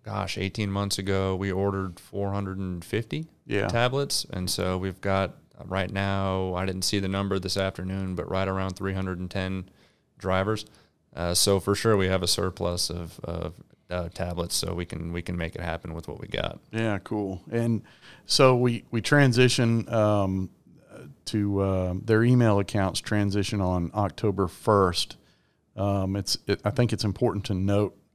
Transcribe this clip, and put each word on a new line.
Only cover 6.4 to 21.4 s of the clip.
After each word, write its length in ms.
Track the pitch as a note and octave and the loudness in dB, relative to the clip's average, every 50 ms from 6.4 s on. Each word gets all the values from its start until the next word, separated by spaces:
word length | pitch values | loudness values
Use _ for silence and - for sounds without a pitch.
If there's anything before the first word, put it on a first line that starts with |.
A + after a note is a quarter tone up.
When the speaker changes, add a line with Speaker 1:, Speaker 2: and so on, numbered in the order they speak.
| F#2+ F#2 F2+ | -2 -2 -2
Speaker 1:
I 100 | F2+ F#2 | -4 -4
didn't 160 | F#2+ F#2 F#2 | -4 -4 -4
see 160 | F#2 - - G2+ | -2 -2 -2 0
the 80 | F#2+ | -2
number 320 | F#2+ F#2+ G2 G2+ G2 F#2+ F#2+ | -2 -2 -2 -2 -2 -2 -2
this 180 | F2+ F#2+ F2+ | -2 -2 -2
afternoon, 600 | G2 F#2+ F#2+ F#2+ - F#2 F#2 F#2+ G2 F#2+ F#2 F#2 | -2 -2 -2 -4 -6 -6 -6 -4 -4 -4 -4 -6
but 120 | F2 F2 - | -6 -6 -4
right 200 | F#2+ F#2+ F#2+ F#2+ | -2 -2 -2 -2
around 240 | F#2+ F#2+ F#2+ F#2+ | -2 -2 -4 -4
three 220 | F#2 - F#2+ G2 F#2+ | -6 -4 -4 -4 -4
hundred 260 | F#2+ F#2+ F#2 F#2 F2 | -2 -4 -4 -4 -6
and 100 | F#2 F2 | -8 -6
ten 400 | - G2 F#2 F#2+ F#2+ F#2+ F2+ - _ _ _ _ _ _ _ _ _ - | -4 -4 -4 -4 -4 -6 -8 -12 _ _ _ _ _ _ _ _ _ -8
drivers. 480 | - F#2+ F#2 F#2 G2 G#2 A2 G#2 - - - - _ _ _ _ _ _ _ | -2 0 2 2 2 0 -2 -4 -6 -14 -20 -20 _ _ _ _ _ _ _
Uh, 200 | - F2 F2 F2+ | -4 -2 0 2
so 260 | - - G2+ G2 F#2+ | 2 4 4 4 4
for 160 | - G2+ G2+ | 4 2 0
sure 200 | - - A2+ G#2+ | 2 4 4 4
we 120 | G2 F#2 F2+ | 4 4 2
have 160 | F#2+ F#2 F#2+ | 2 0 2
a 40 | F#2 | 0
surplus 640 | - - F#2+ F#2 F2+ - F2+ F2 F2 F2+ - - | 0 0 0 -2 -4 -2 -4 -2 -2 -2 -4 -4
of, 300 | F2 F2 F2 E2 - - | -4 -8 -8 -10 -12 -12
of, 320 | - - E2+ E2+ E2 E2 - - - _ _ _ _ _ | -10 -8 -6 -6 -6 -8 -10 -14 -20 _ _ _ _ _
uh, 180 | F2 F2+ F2 F2 - | -6 -6 -6 -6 -6
tablets, 400 | - F2 F2 E2+ F2 F2 F2 - | -6 -6 -4 -2 -4 -4 -2 -2
so 180 | - - F2 | -4 -2 -2
we 140 | F2 E2+ F2 | -4 -4 -6
can, 260 | - F2 E2+ E2+ E2+ | -6 -6 -8 -6 -6
we 80 | E2 F2 | -6 -6
can 160 | E2+ - F2+ | -6 -4 -4
make 180 | F2 E2 E2 - | -4 -4 -6 -6
it 60 | F2 | -6
happen 320 | F2 E2+ E2 E2 - E2+ | -6 -6 -6 -6 -8 -10
with 160 | D#2+ E2 E2 - | -12 -10 -10 -10
what 100 | B1 - | -12 -12
we 80 | - | -10
got. 320 | - - - - G1+ G1+ - _ _ | -8 -4 -4 -4 -4 -6 -10 _ _
Speaker 2:
Yeah, 280 | - A2 A2+ A2+ G#2 F#2+ - | -6 -4 -2 -2 -2 -4 -6
cool. 380 | - A2+ G#2+ G#2 F#2+ F#2+ F#2 - - | -6 -4 -4 -4 -4 -6 -8 -10 -4
And 320 | A#2 A#2 A#2 A#2 A2+ G2+ - - - _ - - - - _ | -2 0 0 2 0 -2 -4 -10 -20 _ -20 -20 -20 -20 _
so 320 | - - - C#3 C3 B2+ | -2 4 6 8 8 8
we, 280 | A#2+ B2 B2 A#2 A#2 - - | 6 4 2 0 -2 -6 -4
we 120 | - A#2 | -4 -4
transition, 840 | A2 - D3 D3 C#3+ C3 A#2 B2 B2+ A#2+ - - A#2+ A#2 A#2 A#2 G2+ - | 2 4 6 6 8 6 8 6 6 6 6 4 4 4 4 2 0 0
um, 560 | A#2 A2+ G#2+ G#2 G#2 G2+ G2 F#2+ F#2+ F#2+ F#2+ F2+ _ _ _ - - - - _ - - - D2+ C#2+ _ _ | 2 4 4 4 4 4 2 2 0 0 -2 -4 _ _ _ -20 -20 -20 -20 _ -20 -18 -18 -18 -20 _ _
to, 340 | - - G#2+ | -4 0 0